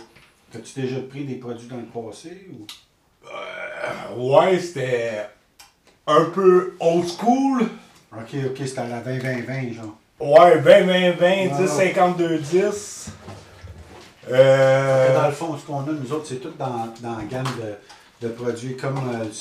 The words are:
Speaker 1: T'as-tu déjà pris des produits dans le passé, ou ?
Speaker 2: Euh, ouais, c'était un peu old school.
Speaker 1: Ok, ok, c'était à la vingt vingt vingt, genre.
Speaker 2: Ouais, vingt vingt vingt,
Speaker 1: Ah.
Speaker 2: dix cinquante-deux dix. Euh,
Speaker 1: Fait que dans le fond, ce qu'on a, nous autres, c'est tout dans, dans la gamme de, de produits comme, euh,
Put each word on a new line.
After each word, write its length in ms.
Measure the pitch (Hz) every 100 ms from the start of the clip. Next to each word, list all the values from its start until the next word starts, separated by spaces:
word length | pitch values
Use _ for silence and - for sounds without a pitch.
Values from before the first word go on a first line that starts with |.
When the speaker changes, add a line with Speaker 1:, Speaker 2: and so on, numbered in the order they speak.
| - - _ _ _
Speaker 1:
T'as-tu 300 | 117 110 135
déjà 180 | 127 131
pris 240 | - 139
des 100 | 139 117
produits 300 | 120 113 120
dans 100 | 123
le 40 | 113
passé, 600 | 117 110 101 160 185 190
ou ? 120 | 123 107 - _ _ _ _ -
Speaker 2:
Euh, 840 | - - - - - - - - 120
ouais, 440 | 127 143 185 180
c'était 680 | - 139 127 120 117 107 104 _ _ _ - _ _ _ -
un 200 | 156 165
peu 500 | 190 185 180 - -
old 260 | 165 170 180
school. 540 | - 220 269 269 254 220 - - _ _
Speaker 1:
Ok, 160 | 107 113 139 131
ok, 100 | 131
c'était 200 | 131 -
à 80 | 120
la 140 | 120
vingt 180 | 120 127
vingt 260 | 131 123
vingt, 280 | 117 135 123
genre. 240 | 110 110 - _ -
Speaker 2:
Ouais, 380 | 143 151 175 156
vingt 260 | 147 202 185
vingt 240 | 180 180 170
vingt, 320 | 175 196 190
Speaker 1:
Ah. 80 | 180
Speaker 2:
dix 80 | 180
cinquante-deux 680 | 170 185 185 180 175 170 156
dix. 680 | 139 180 208 202 - - - - - - - - - - - - - _ -
Euh, 760 | 127 135 135 135 135 135 135 131
Speaker 1:
Fait 60 |
que 60 | 131
dans 80 | 143
le 60 |
fond, 260 | 139 165 143
ce 80 | -
qu'on 140 | 139
a, 120 | 143
nous 200 | 151 123
autres, 140 | 156 151
c'est 80 | 127
tout 120 | 160 -
dans, 380 | 131 117 117 -
dans 160 | 120 113
la 60 |
gamme 200 | 104 127 131 117
de, 680 | 110 101 - - _ - 117
de 40 |
produits 440 | 117 123 113 127 127
comme, 220 | 139 139 123
euh, 120 | 117 110 -